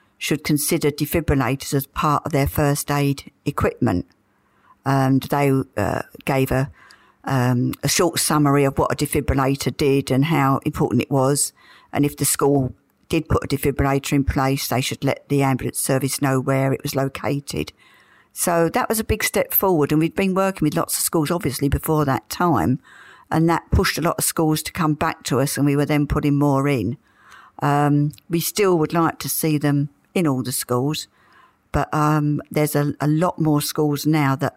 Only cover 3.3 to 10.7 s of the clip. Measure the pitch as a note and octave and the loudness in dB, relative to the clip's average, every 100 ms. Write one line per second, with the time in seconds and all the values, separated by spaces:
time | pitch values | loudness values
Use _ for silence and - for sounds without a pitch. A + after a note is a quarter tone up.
3.3 | _ - - - - A#2 F2+ - _ _ | _ -8 -2 -2 0 0 0 -4 _ _
4.3 | _ _ _ _ _ C3 C3+ C3 C3+ - | _ _ _ _ _ -2 2 4 2 0
5.3 | C#3+ C#3 C3+ - - F2+ E2 - - - | 0 2 2 0 -4 -2 -2 -6 -10 -2
6.3 | C3+ C3+ C3 D3 - - - _ _ - | 0 0 0 -2 -8 -20 -20 _ _ -4
7.3 | C3+ B2 B2 B2+ - C#3+ - F3 - - | 0 2 0 -2 -2 -2 0 0 0 0
8.3 | D3+ C#3+ C#3 C#3 C#3 C#3+ - C#3+ D3+ B2+ | 2 4 4 2 2 -2 -2 -2 -2 0
9.3 | C3+ C3+ C#3 C3+ - C#3+ C#3 C3+ C3 D3+ | 0 0 0 -4 0 2 2 2 2 2
10.3 | D3 C3+ C3+ - | 2 2 0 -2